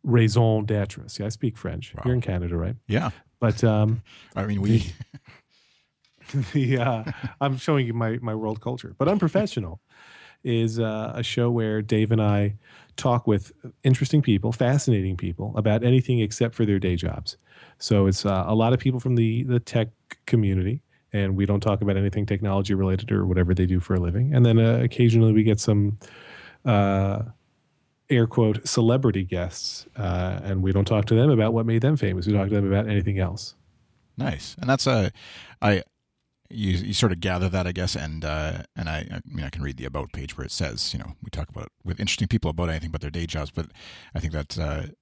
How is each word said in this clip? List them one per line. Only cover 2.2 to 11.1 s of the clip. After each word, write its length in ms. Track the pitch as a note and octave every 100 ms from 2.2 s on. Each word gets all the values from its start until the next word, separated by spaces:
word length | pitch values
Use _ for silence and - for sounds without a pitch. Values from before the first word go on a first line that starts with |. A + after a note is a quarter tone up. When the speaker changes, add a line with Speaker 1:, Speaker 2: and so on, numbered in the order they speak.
Speaker 1:
Canada, 340 | A#2+ F2+ F2 E2+
right? 200 | F2 A#2+ -
Speaker 2:
Yeah. 220 | G#2 E3+ - _ -
Speaker 1:
But, 240 | A2+ G#2
um, 380 | A#2 G#2+ G#2+ A#2 - - - -
Speaker 2:
I 100 | G2+
mean, 160 | G2+
we 320 | G2+ A2+ F2 - - - _ - _ _ _ _ _ _ _ _ -
Speaker 1:
the, 140 | C#3 A#2+
<laughs> 40 |
the, 240 | D3 B2+ C3
uh, 240 | B2 A#2 A#2 - - -
I'm 160 | C#3 C3
showing 280 | - D3 A#2
you 80 |
my, 240 | A#2 A2+ A#2
my 140 | A#2+ A2
world 260 | A2 A2
culture. 340 | A#2+ B2 - F#2
But 100 | C#3+
Unprofessional 760 | G3+ E3+ F#3+ G#3 - F2 F2 _ _ -
<laughs> 300 | - - _
is, 360 | C3+ A#2 A2+ A2+
uh, 320 | A2 G#2+ A2+